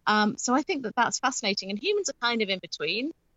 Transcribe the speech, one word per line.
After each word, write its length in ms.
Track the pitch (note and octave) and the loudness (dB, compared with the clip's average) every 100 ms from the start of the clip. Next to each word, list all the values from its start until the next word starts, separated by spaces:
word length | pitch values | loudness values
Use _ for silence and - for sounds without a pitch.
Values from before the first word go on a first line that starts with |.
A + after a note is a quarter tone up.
| - | 2
Um, 320 | G#3+ G#3+ - | 4 4 0
so 160 | - | 2
I 80 | B3+ | 2
think 220 | D4+ E4 | 2 -2
that 120 | A3 - | -2 2
that's 220 | A3+ - | 2 2
fascinating. 500 | C4 C4+ G#3 G3 F#3+ | -2 0 -2 -2 -4
And 100 | G#3 | -4
humans 300 | F4 G#4 F4+ | 0 0 -2
are 180 | - A#3+ | -2 0
kind 140 | A#3 | 0
of 80 | G3+ | 0
in 100 | F#3+ | -2
between. 520 | E3+ - D3+ G3+ C#4 - _ | -4 -6 -2 -2 -4 -8 _